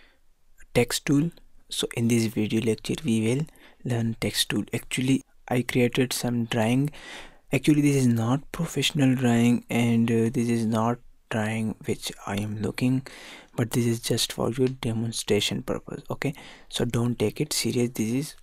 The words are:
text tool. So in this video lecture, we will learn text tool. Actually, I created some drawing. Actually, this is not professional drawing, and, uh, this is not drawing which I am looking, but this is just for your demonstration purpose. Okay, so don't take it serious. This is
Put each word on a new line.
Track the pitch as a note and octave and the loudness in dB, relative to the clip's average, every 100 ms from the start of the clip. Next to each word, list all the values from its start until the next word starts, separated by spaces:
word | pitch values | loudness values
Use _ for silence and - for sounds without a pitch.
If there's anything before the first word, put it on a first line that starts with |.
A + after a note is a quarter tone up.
| - _ _ _ _ - - | -20 _ _ _ _ -20 -2
text | B2 A#2+ - - | 0 2 -2 0
tool. | C#3 E3+ - - - - | 0 0 -6 -20 -20 -10
So | - - A#2+ | -8 -6 -2
in | A#2 | 2
this | A#2 A2 | 2 2
video | A2 G#2+ A2+ | -2 0 0
lecture, | A2 G#2+ - B2 | 0 -2 -4 -4
we | C3+ A2+ | 0 0
will | A2 C3+ D#3+ - - - | 2 0 -4 -10 -20 -10
learn | - A#2 A2+ A2+ | -4 -2 -2 -2
text | G#2 - - | -4 -2 -2
tool. | B2 - | -2 -2
Actually, | - - - C3 C3+ - - - | -6 -4 -2 2 0 0 -16 -2
I | B2 | -2
created | A#2+ C3 A#2+ C#3 B2 | 0 2 2 2 0
some | - B2 A#2+ | 0 -2 -2
drawing. | A2+ A#2+ A2 B2+ D3 - - - - - - | 0 0 2 2 0 -4 -16 -16 -18 -18 -2
Actually, | C3+ - D3+ | 0 4 4
this | C#3+ C#3 | 4 4
is | B2 | 4
not | A#2 A2+ C#3 - | 4 2 0 -2
professional | - E3 D3 - D3 C3 B2+ | -6 -4 -2 -2 2 4 4
drawing, | A#2+ A#2 A#2+ A#2+ - | 4 6 4 4 0
and, | A#2 A#2+ A#2 A#2 | 0 2 4 4
uh, | A2+ A2+ | 4 2
this | A#2+ A#2 | 0 0
is | A#2 | 0
not | A2 A2+ A#2 A#2 - - - | 2 2 0 -2 -8 -20 -6
drawing | A2+ G#2+ A2+ A2 - - | -2 0 -2 -4 -4 -4
which | G2 - - - | -4 -6 -10 -6
I | G2+ | -4
am | G#2+ G#2 | -4 -4
looking, | G2+ - B2+ C3 - - - - - - | -4 0 0 0 -4 -18 -18 -20 -10 -4
but | A#2 | 0
this | B2+ A#2+ | 0 2
is | A2+ | 0
just | - A#2 - | 0 -2 -2
for | - A#2 | -2 -2
your | A#2 C3 | 0 0
demonstration | C3 B2 A2 A#2 - - G#2 - - | 0 -4 -2 -4 -4 0 0 0 -4
purpose. | - - - - - | -4 -6 -6 -12 -8
Okay, | A#2+ C3+ - - - - | -4 -4 -6 -16 -20 -12
so | - | -4
don't | B2 A#2 A#2+ A#2 | -2 0 -2 0
take | G#2+ - | -2 -2
it | D3 | -4
serious. | - A#2 B2 A#2+ | -2 -2 0 -2
This | A#2+ A2 | -2 -2
is | C3+ D3+ - | -2 -4 -12